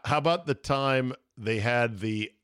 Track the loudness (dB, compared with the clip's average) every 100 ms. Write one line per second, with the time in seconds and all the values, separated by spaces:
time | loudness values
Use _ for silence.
0 | 0 2 2 2 0 -4 -2 0 2 2
1 | 0 -6 _ -8 -4 -2 0 2 0 -2
2 | -4 -2 -4 _